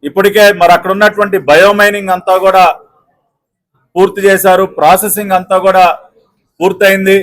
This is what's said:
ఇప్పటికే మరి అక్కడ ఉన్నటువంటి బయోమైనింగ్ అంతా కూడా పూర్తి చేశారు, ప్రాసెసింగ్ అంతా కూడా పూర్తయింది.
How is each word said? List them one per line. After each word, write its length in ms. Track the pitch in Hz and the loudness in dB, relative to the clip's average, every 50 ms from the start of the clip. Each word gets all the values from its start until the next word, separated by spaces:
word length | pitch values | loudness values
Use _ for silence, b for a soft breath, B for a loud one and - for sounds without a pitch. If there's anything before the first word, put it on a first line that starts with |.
| - 143 | -12 -8
ఇప్పటికే 360 | 139 196 190 202 202 214 208 202 202 175 | -6 -2 -2 0 2 2 2 2 2 2
మరి 100 | 170 170 175 | 2 2 2
అక్కడ 160 | 165 - 185 190 | 2 0 -4 -2
ఉన్నటువంటి 420 | 202 214 214 208 202 208 202 190 190 151 127 | 0 0 -2 0 -2 -4 -2 -4 -6 -2 0
బయోమైనింగ్ 640 | 147 160 185 202 202 202 208 202 202 202 196 190 185 | 2 4 4 2 2 2 0 0 -2 -4 -6 -6 -6
అంతా 200 | 180 185 - 185 185 185 | -4 -2 -2 -2 0 0
కూడా 180 | 190 185 190 180 170 - - _ _ _ _ _ _ _ _ _ _ _ _ _ _ _ _ _ _ _ _ _ _ _ | 0 2 2 2 2 0 -4 _ _ _ _ _ _ _ _ _ _ _ _ _ _ _ _ _ _ _ _ _ _ _
పూర్తి 240 | 175 190 190 - 202 196 196 | -2 -2 -2 -2 -2 0 0
చేశారు, 380 | 196 190 190 196 185 185 190 190 - - | 0 2 2 0 0 0 0 -4 -4 -2
ప్రాసెసింగ్ 580 | 151 151 180 190 196 208 - 214 208 196 190 185 | 2 2 2 2 0 -4 -6 -8 -6 -4 -4 -4
అంతా 180 | 185 _ 190 185 185 | -2 _ -4 -2 0
కూడా 200 | 196 190 190 185 170 165 - - _ _ _ _ _ _ _ _ _ _ _ | 0 2 2 2 2 0 -4 -12 _ _ _ _ _ _ _ _ _ _ _
పూర్తయింది. 580 | 165 196 196 - 208 196 196 196 190 190 190 196 | -4 -4 -2 0 0 0 0 0 0 0 0 0